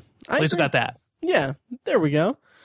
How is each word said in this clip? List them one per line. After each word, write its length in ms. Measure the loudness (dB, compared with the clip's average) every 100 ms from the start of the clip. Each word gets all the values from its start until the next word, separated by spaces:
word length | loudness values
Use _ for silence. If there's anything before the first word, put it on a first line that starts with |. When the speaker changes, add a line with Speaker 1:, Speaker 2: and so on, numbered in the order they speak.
| -8 _ -4
Speaker 1:
I 80 | -2
Speaker 2:
at 40 |
least 100 | 0
we 40 | 0
Speaker 1:
agree. 60 |
Speaker 2:
got 80 | 0
that. 280 | 0 -2 -8 _ _
Speaker 1:
Yeah, 320 | 0 0 0 -6 _ -12
there 140 | -2 0
we 120 | 2
go. 260 | 2 0 -2 _ _